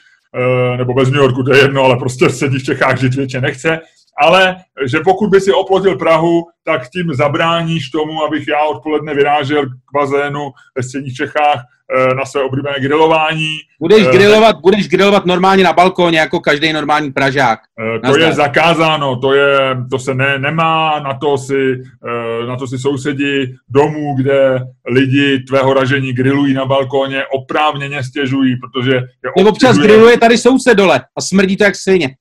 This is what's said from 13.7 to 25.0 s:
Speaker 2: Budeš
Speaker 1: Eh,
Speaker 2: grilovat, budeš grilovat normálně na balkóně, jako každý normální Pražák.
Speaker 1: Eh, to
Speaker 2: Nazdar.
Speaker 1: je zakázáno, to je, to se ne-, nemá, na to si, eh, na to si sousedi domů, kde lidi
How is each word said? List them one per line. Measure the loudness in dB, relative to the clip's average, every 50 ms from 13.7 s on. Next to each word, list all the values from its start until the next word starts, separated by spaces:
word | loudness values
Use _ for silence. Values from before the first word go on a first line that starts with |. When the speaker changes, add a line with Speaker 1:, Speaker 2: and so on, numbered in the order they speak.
| _ _
Speaker 2:
Budeš | 0 4 4 4 4
Speaker 1:
Eh, | 4 4
Speaker 2:
grilovat, | 4 4 6 6 6 4 4 2 2 2
budeš | 2 2 2 0 0
grilovat | 0 2 2 4 2 2 2
normálně | 0 0 0 2 2 4 4 4
na | 4 4
balkóně, | 4 2 2 2 2 0 2 2 0
jako | 0 0 -2 -2
každý | 0 0 0 0 0 -2 -2
normální | -2 -2 -2 -2 -2 -2 -2 -2
Pražák. | 0 0 0 2 2 2 0 0 -2 -6 _ _ -10
Speaker 1:
Eh, | -8 -6 -6 -4
to | 0
Speaker 2:
Nazdar. | 0 2 2 2 2
Speaker 1:
je | 2
zakázáno, | 2 0 0 2 2 2 2 2 2 2 0 0 0 -2 -2 -4
to | -2 0 0 2
je, | 2 4 4 2 2 2 0 -2 -4 -4 -6
to | -6 -6
se | -4 -4 -2
ne-, | -2 0 -2 -2 -2
nemá, | -4 -4 -2 -2 0 0 0 0 0 -2 -2 -4
na | -4 -6 -8
to | -4 -2 -2 -2 -2
si, | -2 -4 -2 -2 0 -2 -2 -4 -8 -14 -20 _ -10 -8 -8 -6 -6 -6 -6 -6 -6
eh, |
na | -8 -8
to | -8 -8
si | -10 -8 -6
sousedi | -4 -4 -4 -4 -4 -6 -4 -4 -4 -2 -2 -2 -4 -4 -8 -14 _ _
domů, | 0 0 0 0 -2 -4 -6 -6 -4
kde | -2 -2 0 2 2 2 2 0 -2 -4 -8 -14 _ _
lidi | -2 0 0